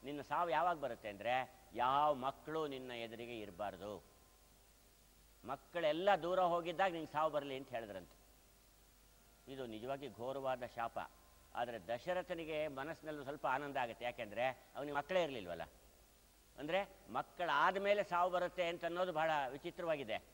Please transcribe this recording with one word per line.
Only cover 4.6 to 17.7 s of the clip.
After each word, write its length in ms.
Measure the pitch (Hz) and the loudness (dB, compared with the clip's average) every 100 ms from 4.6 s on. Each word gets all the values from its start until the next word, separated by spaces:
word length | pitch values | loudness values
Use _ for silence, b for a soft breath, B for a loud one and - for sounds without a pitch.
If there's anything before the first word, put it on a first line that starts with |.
| - - - - - - - - | -20 -20 -20 -20 -20 -20 -20 -14
ಮಕ್ಕಳೆಲ್ಲ 640 | 117 139 - 175 160 156 196 190 | -8 -8 -4 2 4 4 6 4
ದೂರ 180 | 165 185 | 4 4
ಹೋಗಿದ್ದಾಗ 520 | 180 175 170 170 190 | 4 4 0 2 2
ನಿಂಗೆ 200 | 170 151 | 2 -4
ಸಾವು 180 | 151 156 | 0 2
ಬರಲಿ" 260 | 147 139 131 | 2 -2 -6
ಅಂತ 120 | 139 | -6
ಹೇಳಿದ್ರಂತೆ. 540 | 120 113 95 87 - - - - - - - - - - - - - - | -6 -6 -10 -12 -20 -20 -20 -20 -20 -20 -20 -20 -20 -20 -20 -20 -20 -12
ಇದು 140 | 135 123 | -8 -6
ನಿಜವಾಗಿ 440 | 110 123 139 139 | -6 -4 -4 -6
ಘೋರವಾದ 520 | 104 123 135 135 127 123 | -6 -6 -2 -2 -2 -4
ಶಾಪ. 320 | - 117 107 80 - - - - | -4 -4 -4 -8 -14 -20 -20 -10
ಆದ್ರೆ 320 | - 120 113 87 | -4 -4 -4 -4
ದಶರಥನಿಗೆ 800 | 120 175 180 180 170 156 151 151 | -4 0 -2 -2 -6 -4 -2 -2
ಮನಸ್ಸಿನಲ್ಲೂ 540 | 135 147 156 151 151 | -4 -6 -6 -8 -6
ಸ್ವಲ್ಪ 240 | 131 147 147 | -6 -2 0
ಆನಂದ 300 | 131 147 139 | 0 0 -2
ಆಗುತ್ತೆ. 280 | 120 110 | -2 -2
ಯಾಕೆಂದ್ರೆ 440 | 120 123 107 104 127 | -6 -4 -6 0 0
ಅವನಿಗೆ 480 | 127 - - 147 143 | 0 -12 -8 -2 -2
ಮಕ್ಕಳೇ 260 | 143 185 | 0 2
ಇರ್ಲಿಲ್ವಲ್ಲ. 400 | 160 127 87 82 80 - - - - - - - - - | 2 -2 -6 -6 -8 -12 -20 -20 -20 -20 -20 -20 -20 -10
ಅಂದ್ರೆ, 320 | 147 185 190 - - | 0 0 0 -10 -6
ಮಕ್ಕಳಾದ 640 | 120 - - 170 143 170 | -4 -4 -2 2 6 6